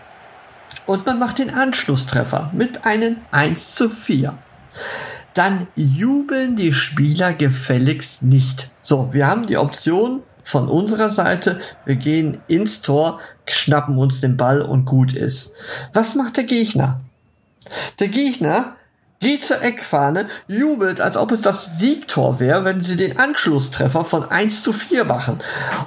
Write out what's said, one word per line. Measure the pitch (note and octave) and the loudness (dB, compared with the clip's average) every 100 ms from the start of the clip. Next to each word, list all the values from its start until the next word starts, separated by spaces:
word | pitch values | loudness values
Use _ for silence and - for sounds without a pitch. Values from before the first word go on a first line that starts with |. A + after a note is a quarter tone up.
| - - - - - - - - - | -20 -20 -20 -20 -20 -20 -20 -12 -4
und | G3 B3+ | -2 -2
man | A#3+ | -2
macht | A#3+ - | -2 -2
den | A#3+ | -4
Anschlusstreffer | B3+ C4 B3+ - C3 C3 B2 A#2+ - D3+ | 0 0 0 0 0 0 0 0 -2 -2
mit | F#3 A#3+ - A3+ | -2 -2 -2 0
einem | A3 A3+ A3+ - | 2 0 -2 -2
eins | C#3+ D#3 E3 - - | 0 0 0 -2 0
zu | A3+ | 0
vier, | A3 - C#3+ - - - - - - - - - - - | 0 -2 0 0 -6 -18 -20 -20 -14 -12 -10 -12 -16 -6
dann | F3+ F#3+ F#3+ F3 - | 0 0 0 -4 -2
jubeln | C#3+ C#3+ A#3 C#4+ C#4+ C4+ C4 A3+ | 0 2 2 0 0 -2 0 0
die | E3+ | 2
Spieler | C3+ - C#3 D3 E3 F3+ | 2 0 0 2 2 0
gefälligst | D3 C#3+ C3 - B2 C3+ D3+ - - | 2 0 0 0 2 2 0 -4 -2
nicht. | B2+ C3+ C3 - - _ | 4 4 4 -2 -12 _
So, | - C#3 C3 | 0 2 2
wir | C3+ C#3+ | 2 2
haben | A3 A3+ | 2 0
die | - | 0
Option | C#3 - D#3 F3+ B3 C4 - _ - | 0 0 0 2 0 -2 -10 _ -2
von | C#3 C3 | 0 2
unserer | D#3+ G#3+ A3 G#3+ | 0 2 0 0
Seite, | G#3 F3 F#3 F#3 F3 - - - | 2 0 2 0 -2 -8 -10 -2
wir | C3 | -2
gehen | D3+ D#3+ D#3 - - | 2 0 0 -2 -2
ins | E3+ G#3+ - | 0 0 -2
Tor, | - C#3+ D#3+ - - - - | 0 2 2 -2 -14 -14 -2
schnappen | - - D3 C3+ C3 | 0 2 2 2 2
uns | C3+ C3 | 2 2
den | C3 B2+ | 2 2
Ball | B2 C#3+ | 2 2
und | - C3+ C3 | 2 0 4
gut | C3 B2+ | 4 4
ist. | B2+ - - - - - - - | 0 -2 -2 -4 -10 -12 -12 -4
Was | G#3+ A3+ C#4 | 0 2 0
macht | A#3+ C4+ | -2 -2
der | A#3+ | 0
Gegner? | A#3+ A3 C#3+ C3+ C3 - _ _ _ _ - - - - - | 0 2 0 0 -2 -8 _ _ _ _ -20 -12 -8 -8 -4
Der | G3+ | -2
Gegner | A#3 C#4+ A#3 D3+ F#3+ B3+ - _ _ _ - | 0 0 0 0 0 -2 -10 _ _ _ -4
geht | A#3+ C#4+ | 0 0
zur | - C4+ | 0 0
Eckfahne, | A#3+ A3 - D3 C#3 F3+ G#3 - - | 0 -2 -2 0 2 0 -4 -8 -6
jubelt, | G#3 D4+ C4 F#3+ - | 0 0 2 0 0
als | F3+ - | -2 0
ob | A3 | 0
es | A3+ | 2
das | G#3 G3 F3 E3 | 2 0 -2 0
Siegtor | A#3+ D#4 - D3 C3 B2+ | 0 0 -2 0 0 2
wäre, | B2+ F3 | 2 2
wenn | F#3+ F#3 | 2 -2
sie | F3 F3+ | -2 0
den | F#3+ - | 0 0
Anschlusstreffer | C#4 C#4+ - C#3+ C3 - C3 D#3 E3 | 0 0 2 2 0 0 0 0 0
von | E3 | -2
eins | - F3 G#3+ G#3+ | 0 0 0 2
zu | - | 0
vier | G#3+ - B3+ | 0 0 0
machen. | - B2 B2+ - - - - - | 0 -2 -2 -4 -6 -8 -6 -4